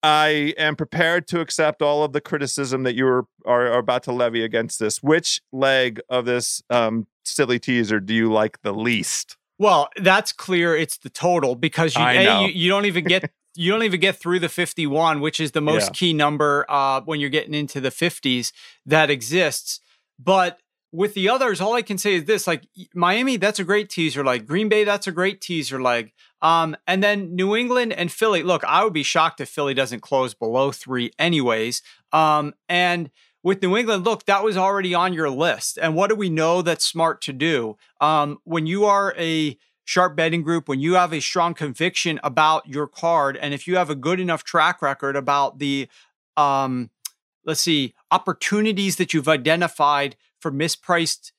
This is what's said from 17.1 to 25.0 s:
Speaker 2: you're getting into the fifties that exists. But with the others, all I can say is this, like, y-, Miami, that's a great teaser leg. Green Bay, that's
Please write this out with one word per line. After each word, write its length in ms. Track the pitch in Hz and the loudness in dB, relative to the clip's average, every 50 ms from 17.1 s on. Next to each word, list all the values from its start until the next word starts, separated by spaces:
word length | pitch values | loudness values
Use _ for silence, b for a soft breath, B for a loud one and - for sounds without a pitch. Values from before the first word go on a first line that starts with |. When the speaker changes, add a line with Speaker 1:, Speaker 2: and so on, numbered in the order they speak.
| 160 151 | -6 -4
Speaker 2:
you're 100 | 143 143 | -4 -2
getting 240 | 131 156 143 - 147 | -2 -2 -4 -2 -6
into 260 | 147 147 135 - 143 | -6 -6 -6 -6 -4
the 120 | 131 131 | -4 -4
fifties 600 | - - - 170 - - - 139 127 123 117 - B B B B B B B 135 | -4 -2 -2 -2 -4 -2 -2 -2 -2 -2 -2 -6 B B B B B B B 0
that 240 | 143 160 156 143 | 2 2 4 2
exists. 680 | 147 135 113 113 143 180 180 151 131 - - - - - _ _ _ _ _ _ _ _ | 0 -2 -4 -4 0 0 0 0 -2 -4 -8 -8 -10 -10 _ _ _ _ _ _ _ _
But 440 | 127 147 190 190 180 175 175 _ _ _ _ _ _ _ | 0 2 2 4 2 0 -2 _ _ _ _ _ _ _
with 220 | - 165 190 208 202 | -4 -2 -2 -2 -2
the 160 | 202 185 196 | 0 0 2
others, 320 | 240 262 269 247 202 147 | 2 2 2 0 0 0
all 120 | 180 208 233 | -2 0 0
I 100 | 247 226 | -2 -2
can 140 | - 208 185 | -4 -6 -4
say 180 | - 208 196 | 0 0 0
is 100 | 175 156 | 0 0
this, 220 | 151 220 196 - - | 0 0 0 0 -2
like, 180 | 170 156 - _ _ | -4 -4 -4 _ _
y-, 100 | - 185 _ _ | -20 -20 _ _
Miami, 440 | 180 175 175 190 220 254 269 262 220 | 0 2 2 2 2 0 0 0 2
that's 220 | 170 208 214 - | 0 0 0 0
a 40 | 196 | -2
great 260 | 160 196 208 214 202 | 0 0 0 0 -2
teaser 360 | - - 170 156 123 135 143 | -4 -2 -2 -2 -2 0 0
leg. 200 | 135 123 123 110 | 0 0 -2 -2
Green 220 | 110 147 185 220 214 | -2 -2 0 2 2
Bay, 160 | 214 214 208 | 2 2 2
that's 240 | 208 202 202 | 2 0 -2